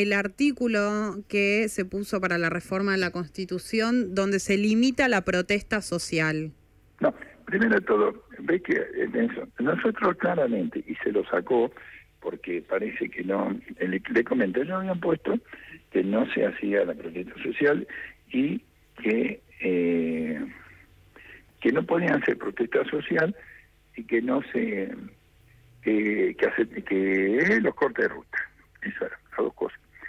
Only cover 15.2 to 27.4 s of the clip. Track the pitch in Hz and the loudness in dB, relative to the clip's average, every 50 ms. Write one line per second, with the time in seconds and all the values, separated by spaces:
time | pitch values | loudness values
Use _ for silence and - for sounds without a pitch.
15.2 | - - 208 233 - - - - - - - - _ _ - 95 92 98 104 110 | 0 -2 -2 -2 -2 -6 -20 -20 -20 -20 -20 -20 _ _ -2 0 0 2 2 0
16.2 | 127 127 - - 110 98 - - 104 101 101 101 92 87 78 - - - 80 90 | 0 0 0 0 0 0 0 -2 -4 0 2 2 2 0 -2 -6 -8 -10 -8 -8
17.2 | 92 - - - - - - - - 220 220 - - - - - - - - _ | -10 -10 -10 -8 -6 -6 -2 2 2 2 2 2 -2 -6 -10 -14 -14 -14 -16 _
18.2 | _ - - 127 135 - 185 240 - _ _ _ _ _ _ - 233 214 220 233 | _ -6 -2 0 0 0 -2 -4 -8 _ _ _ _ _ _ -6 -2 0 0 2
19.2 | 254 262 214 - _ _ - - - 92 90 87 85 85 85 82 82 82 80 80 | 0 -2 -4 -8 _ _ -14 -6 -2 0 0 2 2 2 2 0 0 -2 -2 -4
20.2 | 80 78 78 76 - - - - - - - - - _ - - - _ _ - | -4 -4 -6 -6 -8 -10 -12 -18 -20 -20 -20 -20 -20 _ -20 -20 -20 _ _ -20
21.2 | - - - - - _ _ - - 170 - 156 165 - 165 170 175 170 151 147 | -20 -20 -20 -20 -20 _ _ -2 0 2 2 2 2 2 2 2 2 2 2 2
22.2 | - - - - - 104 - - - 113 - - - - - 151 - - 170 165 | 2 0 -2 0 -2 -8 -2 -2 -2 0 2 0 0 0 -2 -4 -2 0 0 2
23.2 | 156 175 208 - - - - - - _ _ _ _ _ - - - - 120 113 | 2 0 0 -4 -10 -20 -20 -20 -20 _ _ _ _ _ -16 -14 -6 0 0 0
24.2 | 117 131 131 139 - - - 123 117 110 104 98 95 - - - - - - _ | 2 2 0 -2 -2 -2 -2 -2 -2 0 -2 -4 -4 -6 -8 -12 -14 -18 -18 _
25.2 | _ _ _ _ _ _ - - _ - - - - - 110 104 107 104 107 - | _ _ _ _ _ _ -20 -20 _ -20 -18 -6 0 2 2 4 2 2 2 2
26.2 | - - - - - - - - 113 - - 110 - - 98 95 95 95 95 95 | 2 0 2 2 0 2 2 2 -2 -2 -2 -10 -4 0 0 2 2 4 2 2
27.2 | 98 98 110 131 | 2 2 2 2